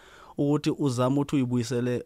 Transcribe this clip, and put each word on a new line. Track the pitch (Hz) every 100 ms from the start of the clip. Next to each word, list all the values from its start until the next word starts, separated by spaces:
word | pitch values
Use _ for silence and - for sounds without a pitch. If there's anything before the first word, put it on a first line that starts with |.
| - - - -
ukuthi | 143 151 156 139
uzame | 147 123 127 139
ukuthi | 143 147
uyibuyisele | 123 123 113 123 123 123